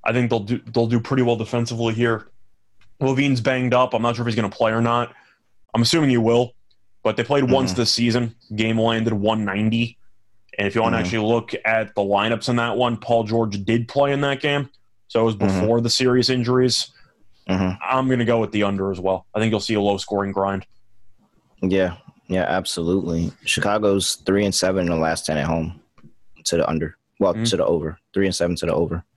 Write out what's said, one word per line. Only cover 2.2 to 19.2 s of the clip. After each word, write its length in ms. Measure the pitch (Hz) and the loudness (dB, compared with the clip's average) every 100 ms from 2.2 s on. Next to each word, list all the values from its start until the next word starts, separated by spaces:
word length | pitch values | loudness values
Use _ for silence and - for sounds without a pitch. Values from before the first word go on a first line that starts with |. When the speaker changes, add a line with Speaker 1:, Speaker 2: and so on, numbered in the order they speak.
| - - - - _ - - - | -6 -20 -20 -20 _ -20 -20 -4
Speaker 1:
LaVine's 400 | 135 131 143 127 | -2 0 2 2
banged 320 | 113 127 127 | 0 0 2
up. 220 | 123 127 | 2 2
I'm 80 | 117 | 2
not 140 | 117 117 | 0 0
sure 60 | |
if 20 | 120 | -2
he's 80 | 110 | 0
gonna 140 | 107 | -2
play 220 | - 113 | 0 0
or 80 | 110 | 2
not. 320 | 117 120 113 - _ _ _ _ - | 2 0 -2 -10 _ _ _ _ -6
I'm 80 | 113 | 0
assuming 280 | 117 165 147 | 2 4 4
he 80 | 120 | 4
will, 340 | 113 117 123 - - _ _ - | 4 2 2 -4 -20 _ _ -4
but 140 | - 107 | -2 -2
they 80 | |
played 260 | 117 143 127 | 0 0 4
once 200 | 131 123 | 2 2
Speaker 2:
Mm-hmm. 80 | 95 | 0
Speaker 1:
this 120 | 117 | -2
season. 420 | - 120 117 117 - _ | 0 2 2 -2 -8 _
Game 240 | 104 110 113 | -4 0 2
landed 340 | 113 113 113 | 2 2 0
one 300 | 107 104 110 | 0 0 0
ninety. 520 | 104 98 110 113 117 - - - _ - _ - | -2 0 0 0 -4 -8 -20 -20 _ -20 _ -4
And 80 | 101 | -2
if 60 | |
you 80 | 110 | 0
wanna 140 | 113 113 | 0 0
Speaker 2:
Mm-hmm. 80 | 90 | 0
Speaker 1:
actually 200 | 110 107 | -2 0
look 280 | 117 113 - | 0 -2 -6
at 300 | 110 113 107 | 0 0 -2
the 80 | - | -2
lineups 460 | 98 101 107 113 120 | 0 2 2 -2 0
in 60 | 120 | 0
that 200 | 117 117 | 0 0
one, 200 | 123 113 | 0 -2
Paul 260 | - 117 | 0 0
George 400 | 107 113 113 101 | 2 0 0 -2
did 240 | 98 117 117 | 0 0 0
play 240 | 139 139 | 0 0
in 80 | 139 | 2
that 180 | 143 139 | -2 -2
game. 280 | 151 143 139 _ _ _ _ | 0 -2 -4 _ _ _ _
So 140 | 117 | 0
it 20 | |
was 120 | 113 104 | 0 2
Speaker 2:
Mm-hmm. 240 | 98 95 | 0 2
Speaker 1:
before 200 | 95 117 | 2 0
the 100 | 117 | 0
serious 380 | - 127 127 123 | 2 2 4 2
injuries. 600 | 127 120 127 127 120 - _ - _ - - - | 0 2 2 2 0 -6 _ -20 _ -20 -20 -4
Speaker 2:
Mm-hmm. 280 | 92 92 95 | 0 0 -2
Speaker 1:
I'm 260 | 90 131 131 | -2 0 0
gonna 160 | 127 117 | 0 2
go 140 | 117 | 0
with 120 | 107 | 0
the 120 | 104 | 0
under 260 | 101 98 98 | 0 0 -4
as 80 | 95 | -2
well. 260 | 92 92 | -2 -2